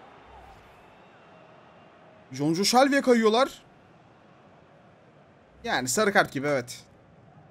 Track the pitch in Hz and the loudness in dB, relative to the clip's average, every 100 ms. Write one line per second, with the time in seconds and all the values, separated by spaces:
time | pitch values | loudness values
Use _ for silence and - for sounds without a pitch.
0 | - - - - - - - - - - | -20 -20 -20 -20 -20 -20 -20 -20 -20 -20
1 | - - - 160 - - - - - - | -20 -20 -20 -20 -20 -20 -20 -20 -20 -20
2 | - - - 127 147 165 202 240 277 277 | -20 -20 -16 -6 -4 -2 2 4 4 2
3 | 262 240 220 226 277 - - - - - | 2 2 2 2 -2 -4 -20 -20 -20 -20
4 | - - - - - - - - - - | -20 -20 -20 -20 -20 -20 -20 -20 -20 -20
5 | - - - _ _ - 233 160 127 - | -20 -20 -20 _ _ -14 -6 -4 -2 0
6 | 214 202 160 139 143 139 120 - - - | 2 2 0 -2 -2 -4 -4 -16 -20 -20
7 | - - - - - | -20 -20 -20 -20 -20